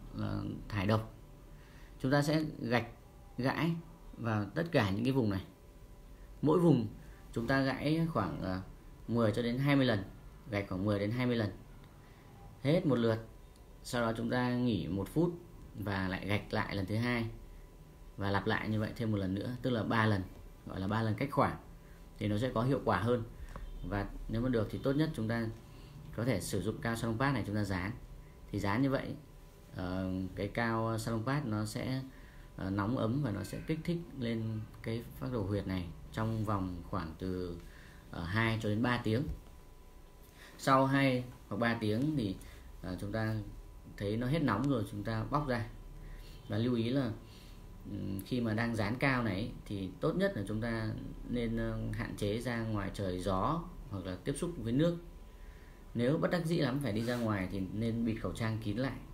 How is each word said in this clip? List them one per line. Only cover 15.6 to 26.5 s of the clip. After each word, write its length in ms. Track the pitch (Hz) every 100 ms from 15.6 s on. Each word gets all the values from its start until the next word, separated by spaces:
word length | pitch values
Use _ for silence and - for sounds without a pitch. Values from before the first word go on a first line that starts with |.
| - -
và 320 | 107 98 92
lại 200 | 92 95
gạch 260 | 101 -
lại 220 | 107 - 101
lần 100 | 95
thứ 100 | 107
hai, 340 | 120 120 113 - - - - - - - - -
và 140 | 98
lặp 160 | 98 107
lại 220 | 107 -
như 100 | 107
vậy 120 | 107 -
thêm 160 | 113
một 60 | 104
lần 180 | 95 101
nữa, 200 | 110 127
tức 80 | 127
là 140 | 120
ba 220 | 101 113 110
lần, 160 | 98 92 - - - -
gọi 120 | 92
là 80 | 95
ba 140 | 110
lần 140 | 113 107
cách 140 | 139
khoảng, 260 | - 104 76 - - - - - -
thì 100 | 104
nó 100 | 104
sẽ 140 | 127
có 100 | 107
hiệu 180 | 127 139 -
quả 120 | 95
hơn. 260 | 110 120 113 - - - - - 90
Và 200 | 101 98 - -
nếu 120 | 113
mà 80 | 127
được 180 | 117 104
thì 80 | 98
tốt 100 | 135
nhất 160 | 139 156 156
chúng 120 | 110
ta 200 | 117 113 110 - - - - - -
có 100 | 120
thể 160 | 101
sử 200 | -